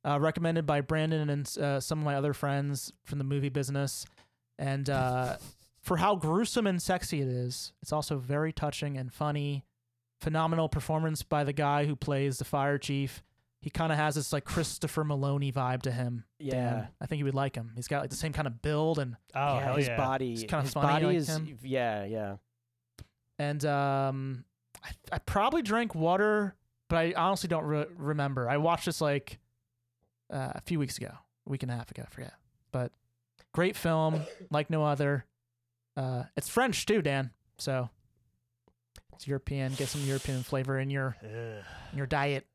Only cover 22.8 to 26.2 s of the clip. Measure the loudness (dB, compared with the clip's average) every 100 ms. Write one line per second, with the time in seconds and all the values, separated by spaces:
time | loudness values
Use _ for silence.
22.8 | _ -20 -20 _ _ -4 -2 0 0 2
23.8 | 2 2 2 0 -4 -8 -12 _ _ -18
24.8 | -14 -14 -6 -6 0 2 4 2 2 2
25.8 | 0 2 4 6